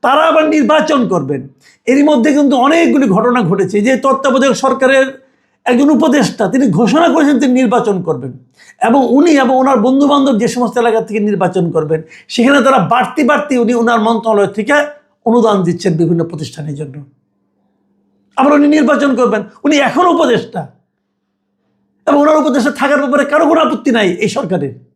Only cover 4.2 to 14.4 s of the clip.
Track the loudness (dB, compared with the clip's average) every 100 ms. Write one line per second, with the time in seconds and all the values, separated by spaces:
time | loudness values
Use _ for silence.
4.2 | 0 0 0 0 -2 0 2 2 0 -4
5.2 | _ _ _ _ -2 2 2 2 2 2
6.2 | 0 -2 -2 0 0 0 0 2 2 2
7.2 | 2 2 2 2 2 0 0 -4 -4 -6
8.2 | -8 -14 _ _ -20 _ 0 2 2 2
9.2 | 4 2 2 2 2 2 2 2 2 2
10.2 | 0 0 -2 -2 -4 0 0 0 -2 -4
11.2 | -2 -2 -2 -2 -2 -2 -4 -6 -6 -20
12.2 | _ -2 2 2 2 2 0 0 -2 -2
13.2 | 0 0 0 -2 0 0 0 0 0 -2
14.2 | 0 0